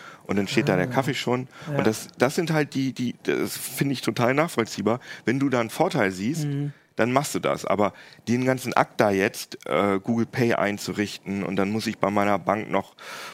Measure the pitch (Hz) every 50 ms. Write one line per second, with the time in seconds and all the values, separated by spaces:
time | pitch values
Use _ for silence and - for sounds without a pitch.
0 | - - - - - - 98 101 101 95 - 117 107 110 98 92 92 90 123 135
1 | 135 151 127 - - 120 123 123 127 - - - - - 147 139 143 214 110 -
2 | - - - - 120 131 - - 170 156 160 156 147 143 - 139 135 131 117 -
3 | 127 120 - - - - 71 64 82 104 - - - - - - 147 139 135 -
4 | - - 107 - 123 117 131 143 160 170 - - 113 - - - 98 104 113 123
5 | - - - - - - 139 135 139 139 123 123 113 107 - - 156 190 180 147
6 | 107 95 95 90 98 117 165 160 151 147 139 139 143 147 - - _ _ _ -
7 | 110 120 127 135 147 - - 92 82 76 71 80 - - 98 95 104 95 - -
8 | - - - - _ - 117 123 127 131 131 127 - 120 - - 131 - - -
9 | 120 104 101 98 95 113 - - - - - - - - - 80 98 101 98 98
10 | - - 117 117 113 - - 127 123 117 107 - 92 101 104 101 - - 90 98
11 | 104 98 - - - 92 98 98 95 85 98 98 98 98 107 110 101 117 101 -
12 | - 98 104 104 101 104 101 92 82 90 98 110 98 - 90 98 95 - - -
13 | - - - - - -